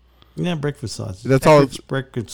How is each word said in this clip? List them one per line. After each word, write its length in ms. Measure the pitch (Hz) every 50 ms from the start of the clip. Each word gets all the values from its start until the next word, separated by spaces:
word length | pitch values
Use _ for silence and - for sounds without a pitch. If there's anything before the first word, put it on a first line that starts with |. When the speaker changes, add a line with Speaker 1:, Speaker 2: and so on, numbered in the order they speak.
| _ _ _ _ _ _ _
Speaker 1:
Yeah, 200 | 156 165 180 170
breakfast 400 | 151 143 147 139 - 120 104 -
sausage. 280 | - 104 98 92 - -
Speaker 2:
That's 220 | 123 131 135 -
all 120 | 160 151 147 139
Speaker 1:
Breakfast, 220 | 131 - - -
breakfast 420 | - 135 135 131 - - 123 107 -